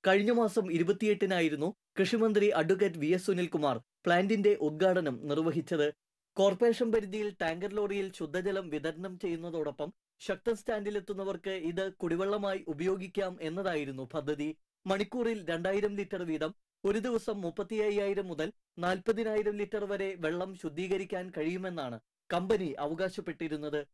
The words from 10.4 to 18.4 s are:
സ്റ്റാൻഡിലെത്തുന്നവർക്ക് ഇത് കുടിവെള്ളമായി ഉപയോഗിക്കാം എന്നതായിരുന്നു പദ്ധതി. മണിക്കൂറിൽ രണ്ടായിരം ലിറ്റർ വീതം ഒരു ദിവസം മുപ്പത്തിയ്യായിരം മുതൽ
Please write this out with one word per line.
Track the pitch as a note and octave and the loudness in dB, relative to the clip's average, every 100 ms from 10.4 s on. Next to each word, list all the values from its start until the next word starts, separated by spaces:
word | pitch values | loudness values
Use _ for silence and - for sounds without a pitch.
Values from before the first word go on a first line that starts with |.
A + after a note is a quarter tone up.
| - A3+ | 0 -2
സ്റ്റാൻഡിലെത്തുന്നവർക്ക് | - G#3+ G#3 G#3 F#3+ G3 G3 F3+ F#3+ F#3+ E3 | -2 -4 -2 -4 -6 -6 -4 -4 -4 -4 -4
ഇത് | F3 F#3+ F#3+ | -2 -4 -4
കുടിവെള്ളമായി | F3 E3+ F#3+ G#3 G3+ F#3+ - | -2 0 0 0 0 -4 -4
ഉപയോഗിക്കാം | D3 F3+ F#3+ F#3 G3 F#3+ F3+ D#3+ | -2 0 0 -2 -2 -2 -4 -6
എന്നതായിരുന്നു | F3 F#3+ D#3+ C#3 C3 C3 | -2 0 0 -2 -6 -6
പദ്ധതി. | D#3+ C#3+ D3 D3+ D#3 _ _ F#3+ | -4 -2 -2 -2 -6 _ _ -2
മണിക്കൂറിൽ | G3 G#3 B3 A#3 A3 E3 | 0 0 0 0 0 -2
രണ്ടായിരം | E3 F#3 G3 G3+ G3+ | -2 0 0 0 -2
ലിറ്റർ | F#3+ F#3+ E3+ | -4 -4 -4
വീതം | D#3 D#3 - _ _ | -2 -2 -6 _ _
ഒരു | G3 G#3 A#3 | 0 0 0
ദിവസം | A3+ - G3+ | -2 -2 -4
മുപ്പത്തിയ്യായിരം | E3+ E3 F#3 A3 G#3 G#3 G3+ G3+ F#3+ | -4 -4 -4 0 2 2 0 -2 -2
മുതൽ | D3+ | -4